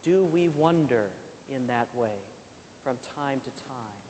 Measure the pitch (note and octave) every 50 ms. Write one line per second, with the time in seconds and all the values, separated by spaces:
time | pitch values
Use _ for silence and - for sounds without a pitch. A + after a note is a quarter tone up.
0 | - D#3+ F3+ F#3+ F#3+ E3 D#3 F3 F3 E3+ D3+ D3 D#3 E3 E3+ E3 D#3 C3 B2 A2+
1 | G#2 G2 F#2 - - - - - - - C#3 C3 B2+ A#2+ B2 A#2+ A#2+ A#2 - B2
2 | A#2+ A2 G#2 G2+ F#2+ - - - - - - - - - - - - C3+ B2+ A#2+
3 | - - - D3 C#3+ C#3 C#3 C3 B2+ C3 - - - C3 C3+ B2 A2+ G#2+ G#2 G2+
4 | G2